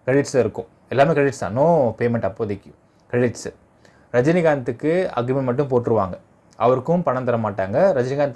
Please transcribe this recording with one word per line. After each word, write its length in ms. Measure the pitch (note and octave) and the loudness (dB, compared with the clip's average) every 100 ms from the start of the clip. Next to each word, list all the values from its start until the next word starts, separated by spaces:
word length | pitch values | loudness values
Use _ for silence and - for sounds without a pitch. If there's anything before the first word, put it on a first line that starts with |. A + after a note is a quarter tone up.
| - | 0
கிரெடிட்ஸ் 300 | C#3 C#3 C3 | 0 2 0
இருக்கும். 300 | A2 - - _ - | 0 -4 -12 _ -2
எல்லாமே 220 | A#2+ D3 | 2 2
கிரெடிட்ஸ் 280 | D3 C#3 - | 2 0 -2
தான். 180 | F2+ A#2 | -4 0
No 40 | D#3+ E3 A#2+ - | 2 2 0 0
payment 240 | A#2 A#2 | -2 -2
அப்போதைக்கு. 520 | G2 - G#2+ G2 - - _ _ _ | -4 -4 -6 -6 -12 -20 _ _ _
கிரெடிட்ஸ். 420 | B2 B2 - - - _ _ _ _ _ | -2 -2 -2 -12 -14 _ _ _ _ _
ரஜினிகாந்துக்கு 1000 | A#2+ C3+ F3 D#3+ C#3+ A#2+ A2+ D3 F3+ F#3 A#2+ | 0 2 2 2 0 -4 -4 -2 0 -2 -2
அக்ரிமெண்ட் 280 | A#2+ C#3 | -2 -2
மட்டும் 240 | B2+ B2+ C3+ | -2 -2 0
போட்டுருவாங்க. 500 | B2 A#2 A2 F#2 F2 - _ _ - | 0 2 0 0 -6 -16 _ _ 0
அவருக்கும் 480 | A#2 B2+ A#2+ F3 | 2 2 2 0
பணம் 220 | D#3 B2+ B2 | 0 -2 -2
தர 120 | A#2 | -2
மாட்டாங்க. 600 | G#2+ G2 F#2+ B2+ F#3+ C#3+ | -2 -2 -2 2 2 2
ரஜினிகாந்த் 380 | B2+ C#3 C#3+ | 0 -2 -2